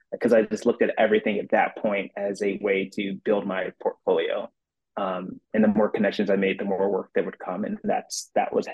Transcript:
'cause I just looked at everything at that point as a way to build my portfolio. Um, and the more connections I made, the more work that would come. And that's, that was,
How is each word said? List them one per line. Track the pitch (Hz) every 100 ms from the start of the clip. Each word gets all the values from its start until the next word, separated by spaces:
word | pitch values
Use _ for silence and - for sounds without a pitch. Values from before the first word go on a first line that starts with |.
| - -
'cause | 120
I | 113
just | 107 110
looked | 120 -
at | 113 -
everything | 107 107 110 101
at | -
that | 107 92 -
point | 107 101 95 -
as | 101 98
a | 101 98
way | 104 98 98
to | - 98 98
build | - 104 98
my | 92 92 -
portfolio. | 101 - - 85 90 101 - _ _ _ _ -
Um, | 95 92 92 - _
and | 110
the | 107
more | 104 107
connections | - 101 - 98
I | 98
made, | 95 95
the |
more | 101 92 98
work | 95 -
that | 101 92
would | -
come. | - 92
And | - -
that's, | - 98 - - -
that | - 98
was, | - -